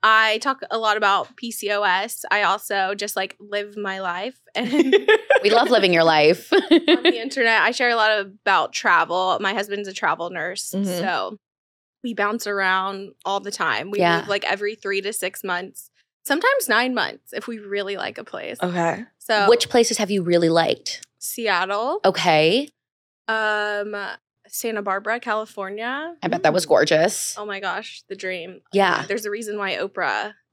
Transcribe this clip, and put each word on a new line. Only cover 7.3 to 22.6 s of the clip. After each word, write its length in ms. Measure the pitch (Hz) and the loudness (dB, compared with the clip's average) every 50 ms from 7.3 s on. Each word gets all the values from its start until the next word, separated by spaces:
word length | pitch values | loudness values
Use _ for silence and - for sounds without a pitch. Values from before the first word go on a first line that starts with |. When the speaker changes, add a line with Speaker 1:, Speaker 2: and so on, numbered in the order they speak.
| - 269 240 226 226 220 165 | -2 0 2 4 4 4 2
Speaker 1:
I 100 | 214 240 | 2 2
share 180 | - 262 240 | 2 2 2
a 60 | 240 | 4
lot 240 | 233 214 214 214 214 | 4 4 4 2 2
about 520 | 202 196 190 _ _ 208 190 175 147 - - | 0 -6 -10 _ _ 2 2 2 2 0 -4
travel. 640 | - - 226 180 165 165 - 170 185 185 185 175 - | -2 2 4 4 4 4 2 0 -2 0 0 0 0
My 120 | 208 196 196 | 0 -2 -2
husband's 340 | 233 208 202 202 202 208 190 | -2 -4 -4 -6 -8 -8 -8
a 40 | 190 | -8
travel 380 | - - 165 147 - 165 175 | -4 -2 -2 -2 -2 -4 -8
nurse, 400 | 180 175 156 175 185 196 - - | -8 -8 -8 -8 -8 -8 -10 -6
Speaker 3:
Mm-hmm. 140 | - 190 202 196 180 175 175 | -4 -4 -4 -4 -4 -4 -2
Speaker 1:
so 340 | 190 175 135 95 92 214 208 _ _ _ _ _ _ _ _ _ _ _ _ - | -2 -2 -2 -4 -6 -8 -14 _ _ _ _ _ _ _ _ _ _ _ _ -10
we 100 | 247 226 | -10 -6
bounce 320 | 190 196 208 214 233 - 208 | -4 -4 -4 -4 -4 -6 -6
around 640 | 202 202 196 185 185 190 190 196 196 196 196 190 - _ _ | -4 -2 0 0 0 0 -2 -4 -8 -10 -14 -16 -20 _ _
all 140 | 202 196 196 | -4 -4 -4
the 100 | 196 202 202 | -4 -8 -6
time. 380 | - 180 160 120 104 143 190 | -4 -2 -2 -2 -2 -4 -6
We 80 | 202 202 | -2 0
Speaker 2:
Yeah. 200 | 185 170 170 165 | 2 2 2 0
Speaker 1:
move, 80 | - - | 0 -2
like, 160 | 202 202 - | -4 -2 0
every 300 | - 190 196 202 202 220 | -2 -2 -2 -2 -6 -8
three 240 | - - 196 196 196 | -8 -8 -4 -4 -4
to 120 | 190 196 - | -4 -6 -8
six 300 | - - 185 - - - | -6 -6 -8 -8 -8 -8
months, 480 | 196 180 175 185 190 - - - - _ _ _ _ _ _ _ | -6 -6 -6 -6 -10 -16 -20 -20 -20 _ _ _ _ _ _ _
sometimes 440 | - 277 320 392 494 554 554 - - | -2 -2 2 2 2 2 2 0 2
nine 260 | 220 220 247 254 254 | 2 2 2 0 0
months 380 | 226 151 - - - _ - - | -2 -4 -4 -6 -12 _ -12 -12
if 140 | - 208 - | -12 -10 -10
we 100 | 233 220 | -12 -12
really 380 | 208 202 196 202 202 196 202 | -10 -8 -6 -6 -4 -4 -6
like 220 | 190 - - - - | -6 -8 -8 -8 -12
a 60 | 214 | -16
place. 340 | - - - - 87 - - - | -12 -12 -12 -10 -10 -8 -6 -4
Speaker 3:
Okay. 420 | 180 175 180 170 170 - 190 233 _ _ _ | -4 -2 0 -2 -2 -2 -4 -8 _ _ _
Speaker 1:
So 300 | - - 226 214 202 196 | -4 -2 0 2 6 4
Speaker 2:
Which 200 | 233 233 233 - | 4 4 2 2
places 300 | - 247 233 - - - | 4 4 4 4 2 -2
have 120 | 220 185 | -2 -2
you 120 | 208 202 175 | 0 -2 0
really 260 | 170 175 175 170 165 | 2 2 4 4 4
liked? 560 | 165 170 165 165 - - _ - - - - _ _ _ | 4 4 2 2 0 -4 _ -12 -12 -12 -14 _ _ _
Speaker 1:
Seattle. 840 | - - - - 233 214 190 175 185 190 202 202 226 262 330 427 - | -12 -12 -10 -6 -2 -2 0 0 0 -2 -2 -2 -2 -4 -4 0 2
Speaker 2:
Okay. 640 | 190 185 - 160 180 160 156 156 160 185 247 | 0 0 2 2 4 4 6 6 4 4 2